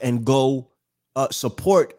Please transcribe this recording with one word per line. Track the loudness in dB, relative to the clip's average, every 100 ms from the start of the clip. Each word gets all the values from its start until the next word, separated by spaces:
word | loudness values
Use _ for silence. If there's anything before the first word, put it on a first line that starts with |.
and | -4 -2
go, | 0 2 2 -2 -8 _ _ _ _ -6
uh, | -6
support | -4 -8 -4 2 2 2